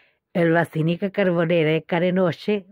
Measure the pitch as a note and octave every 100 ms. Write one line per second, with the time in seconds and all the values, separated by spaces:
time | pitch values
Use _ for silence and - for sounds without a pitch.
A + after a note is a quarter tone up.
0 | _ _ _ - E3+ E3 D#3+ D#3 D#3 E3+
1 | G3+ F#3+ F#3 E3+ E3 E3+ D#3 D#3+ - E3+
2 | F3+ F3+ F3+ C#3+ - G#3 F#3